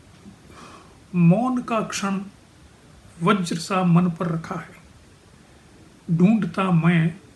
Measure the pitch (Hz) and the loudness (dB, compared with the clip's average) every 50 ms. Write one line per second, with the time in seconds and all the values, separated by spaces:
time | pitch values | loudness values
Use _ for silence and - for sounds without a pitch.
0 | - - - - - - - - - - - - - - - - - - - - | -20 -20 -20 -20 -20 -20 -20 -20 -20 -20 -20 -20 -20 -20 -20 -20 -20 -20 -20 -20
1 | - - - 175 170 165 180 214 247 254 254 247 247 - 233 220 190 - - - | -20 -6 0 4 4 6 6 4 2 -2 -2 -4 -4 -4 -4 -4 -4 -4 -8 -6
2 | 202 196 196 190 202 - - _ _ _ _ _ - - _ - _ - - - | -4 -4 -4 -4 -8 -10 -16 _ _ _ _ _ -20 -20 _ -20 _ -20 -20 -20
3 | _ - - - 165 196 208 190 175 - - 165 - - 196 185 185 175 165 175 | _ -20 -14 -4 0 0 0 0 0 -4 -6 -8 -6 -4 -4 0 2 4 4 4
4 | 180 180 165 - 190 170 165 165 165 - 190 170 - - - - - - - - | 2 2 -2 -4 -6 -6 -6 -6 -8 -10 -12 -12 -12 -14 -20 -20 -20 -20 -20 -20
5 | - - - - _ - - - - _ - - _ - - - - - - - | -20 -20 -20 -20 _ -20 -20 -20 -20 _ -20 -20 _ -20 -20 -20 -20 -20 -20 -20
6 | _ - 165 160 180 208 233 214 170 170 - 208 190 185 175 160 156 170 175 165 | _ -4 0 4 4 4 4 2 0 -4 -4 -4 -2 0 2 2 2 2 2 2
7 | 160 170 - - - - - | 0 0 -4 -6 -20 -20 -20